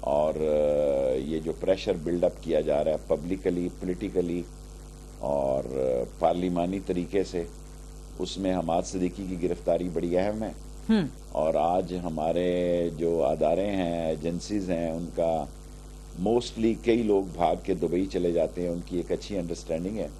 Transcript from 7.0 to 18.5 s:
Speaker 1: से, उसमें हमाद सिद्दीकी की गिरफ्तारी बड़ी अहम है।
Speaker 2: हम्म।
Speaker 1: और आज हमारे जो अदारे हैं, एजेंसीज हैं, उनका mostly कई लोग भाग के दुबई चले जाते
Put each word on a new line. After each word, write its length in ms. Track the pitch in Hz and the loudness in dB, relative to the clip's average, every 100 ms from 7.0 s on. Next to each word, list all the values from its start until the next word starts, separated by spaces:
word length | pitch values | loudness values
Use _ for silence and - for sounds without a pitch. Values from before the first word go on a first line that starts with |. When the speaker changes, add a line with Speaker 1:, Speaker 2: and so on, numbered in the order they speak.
| 85 98 | 0 0
Speaker 1:
से, 240 | 90 90 85 - - - - - - - | 0 -2 -6 -10 -16 -16 -16 -16 -14 -8
उसमें 320 | 92 - 95 | -8 -2 0
हमाद 320 | 92 82 85 | 0 2 0
सिद्दीकी 440 | 87 95 90 95 95 | 0 -2 -2 -2 -6
की 80 | 90 | -2
गिरफ्तारी 520 | 87 87 - 85 90 | -2 -2 2 2 2
बड़ी 280 | 82 85 87 | -2 0 2
अहम 260 | 98 110 | 2 -2
है। 120 | 107 - - - - | -4 -8 -14 -14 0
Speaker 2:
हम्म। 200 | 220 147 - - | 2 2 -6 -6
Speaker 1:
और 220 | - 78 80 | 0 2 4
आज 360 | 82 90 87 | 4 2 0
हमारे 960 | 90 87 80 78 85 90 90 87 87 85 | -2 -2 0 0 2 2 2 2 2 0
जो 260 | 78 85 85 | 0 0 4
अदारे 420 | 67 78 78 85 | 2 4 2 2
हैं, 500 | 101 98 87 85 80 | 0 0 0 0 0
एजेंसीज 580 | 78 80 85 - 104 90 | 0 -2 -4 -2 -4 0
हैं, 220 | 85 82 | 0 0
उनका 560 | 82 85 - 82 82 73 - - - - - - - | -2 -4 0 2 2 -2 -10 -16 -16 -16 -16 -14 -4
mostly 520 | 92 120 117 - 113 113 | 2 2 2 0 2 2
कई 180 | 117 117 | 4 4
लोग 340 | 110 98 95 - | 6 4 2 2
भाग 220 | 85 85 - | 2 2 0
के 80 | |
दुबई 320 | 90 82 85 95 | 0 2 0 0
चले 260 | 92 87 | 0 2
जाते 300 | 85 82 | 2 0